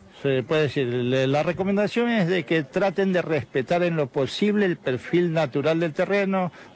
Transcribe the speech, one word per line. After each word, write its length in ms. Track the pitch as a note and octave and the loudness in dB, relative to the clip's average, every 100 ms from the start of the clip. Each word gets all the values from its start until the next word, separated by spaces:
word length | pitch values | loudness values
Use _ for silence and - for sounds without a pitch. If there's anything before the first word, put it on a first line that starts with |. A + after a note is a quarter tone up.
| - - | -12 -6
se 200 | C#3 C3 | -2 0
puede 220 | A#2 D#3 | 0 0
decir. 240 | D3 D3 B2 | 0 0 -2
Le-, 400 | B2 B2 C3 C3 | 0 0 2 2
la 160 | C#3+ | 2
recomendación 680 | D#3+ E3+ F#3+ G3+ G#3 A3+ A#3+ | 0 -2 0 0 0 0 0
es 200 | A3+ E3 | 2 2
de 160 | F#3 - | 0 0
que 180 | D#3+ | 0
traten 480 | C#3+ F#3+ G3 F#3 F#3+ | 0 0 0 2 0
de 100 | F3+ | 0
respetar 600 | D#3+ D3+ - C#3+ A2+ F3 | 0 -2 -2 -4 0 0
en 140 | F3 E3 | 0 0
lo 100 | C#3 | -2
posible 580 | D3 C3 - G#3 G#3 G3 | -2 -2 0 0 2 0
el 120 | E3 | 0
perfil 560 | - B2+ - E3+ F3 | -2 -4 0 0 2
natural 480 | D#3+ D3 C#3+ C#3+ E3 | 0 0 0 0 0
del 100 | E3+ | -2
terreno, 600 | D3+ F3+ G3+ G3 F#3+ F3+ - - | -2 0 0 0 0 -2 -6 -14